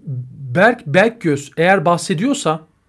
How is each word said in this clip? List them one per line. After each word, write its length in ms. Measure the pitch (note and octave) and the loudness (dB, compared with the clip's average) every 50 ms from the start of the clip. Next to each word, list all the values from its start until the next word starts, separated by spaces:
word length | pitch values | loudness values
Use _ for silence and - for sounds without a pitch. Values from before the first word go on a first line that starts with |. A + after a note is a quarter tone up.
| - E3 C3 B2+ - - - - C#3 B2+ B2 | -12 -10 -10 -10 -10 -12 -16 -16 -10 -4 0
Berk 320 | F3 G3 A#3 B3 - - D3+ | 2 4 4 2 0 -4 -2
Bekgöz 640 | C#3 F#3 G#3 A#3 A#3 - - E3 C#3 C#3 C#3+ - - - | 2 2 2 2 0 -2 -2 -2 -2 -2 -4 -8 -4 0
eğer 280 | E3 F3+ G3 F#3+ D3+ | 2 2 2 2 2
bahsediyorsa, 760 | F3 F3 E3+ - - F#3+ D#3 G#3 C#4 C#4 - - E3 D#3 E3 - _ _ _ _ | 2 0 0 0 -4 -4 -2 -2 -2 -2 -2 -2 -4 -4 -4 -6 _ _ _ _